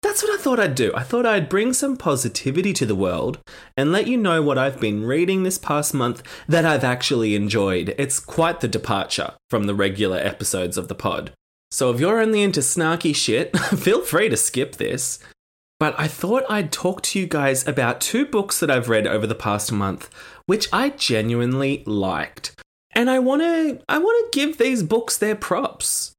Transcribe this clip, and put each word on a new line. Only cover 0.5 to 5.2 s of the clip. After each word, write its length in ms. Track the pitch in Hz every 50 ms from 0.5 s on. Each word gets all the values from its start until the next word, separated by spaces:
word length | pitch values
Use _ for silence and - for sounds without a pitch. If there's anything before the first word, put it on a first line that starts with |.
| 254 233
I'd 160 | 208 175 131
do. 180 | 127 120 101 -
I 80 | - 123
thought 240 | - - 240 247
I'd 240 | 226 214 202 156 -
bring 240 | 185 196 214 247 254
some 200 | - 294 277 269
positivity 760 | 247 - 170 139 127 123 113 - - - 135 135 165 180 202 180
to 140 | - 135
the 80 | 104 104
world 440 | 92 98 90 87 85 65 107 160 - - - - - - - _
and 160 | - 135 147 170
let 140 | 202 220
you 100 | - 247
know 240 | 247 214 190 165 160
what 160 | 151 147 139
I've 240 | 131 131 139 131 127
been 240 | - 107 104 104 107
reading 380 | 117 131 156